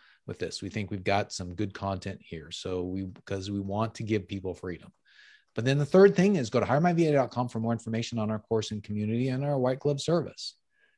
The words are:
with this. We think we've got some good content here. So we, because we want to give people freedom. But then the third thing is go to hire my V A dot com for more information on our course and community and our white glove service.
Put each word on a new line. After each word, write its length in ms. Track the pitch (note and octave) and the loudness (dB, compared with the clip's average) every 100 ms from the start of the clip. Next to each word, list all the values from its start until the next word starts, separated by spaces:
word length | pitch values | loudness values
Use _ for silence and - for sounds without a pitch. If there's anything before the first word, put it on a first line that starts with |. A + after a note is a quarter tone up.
| - _ - | -20 _ -14
with 100 | - | -8
this. 240 | A2 - | -8 -8
We 60 | G2+ | -8
think 240 | A2 F#2+ | -6 -6
we've 100 | G2+ | -4
got 300 | F#2 G2+ G#2 | 0 0 0
some 220 | - F2+ F2 | -6 -8 -4
good 180 | G2+ | -6
content 460 | - G2 F#2 F#2+ - | -4 -4 -4 -6 -10
here. 300 | - D#2+ D2+ | -12 -14 -12
So 320 | - F#2 F#2 | -10 -6 -4
we, 180 | F2+ F#2+ | -4 -4
because 480 | F#2+ - - G2 F#2+ | -8 -10 -10 -8 -4
we 80 | G2+ | -4
want 380 | G2 G2+ A2+ - | -2 -2 -2 -4
to 80 | |
give 240 | G#2+ G#2+ F2+ | -2 -2 -2
people 260 | G2 F#2 | -8 -8
freedom. 380 | E2+ F#2+ E2+ - - _ - - - _ - | -8 -8 -10 -14 -20 _ -20 -20 -20 _ -4
But 80 | |
then 140 | B2 C#3 | 0 2
the 80 | C#3+ | 6
third 280 | F#3 G3 | 8 8
thing 220 | G3 G3 F#3+ | 8 4 4
is 140 | A2+ | 2
go 100 | B2 | 0
to 60 | G#2+ | 2
hire 140 | C#3 | 4
my 120 | F3 | 4
V 140 | E3+ D#3+ | 4 4
A 60 | |
dot 180 | C#3+ A#2+ | 4 2
com 160 | B2+ B2 | 0 -4
for 100 | A2+ | -2
more 140 | A2+ | -2
information 480 | A2+ A2+ A2+ A2+ A#2 | -2 -2 -4 -2 -2
on 100 | G#2+ | -2
our 80 | G#2+ | -2
course 320 | - A2+ G#2+ | -2 -2 -2
and 140 | G#2+ | -6
community 460 | - G#2 G#2+ A#2 C3 | -6 -4 0 0 0
and 140 | B2+ | 0
our 140 | C#3+ C#3 | 0 0
white 220 | B2 C3 | 0 0
glove 200 | D3 C#3 | 0 0
service. 540 | - E3+ - - - - _ _ _ | 0 0 0 -8 -16 -16 _ _ _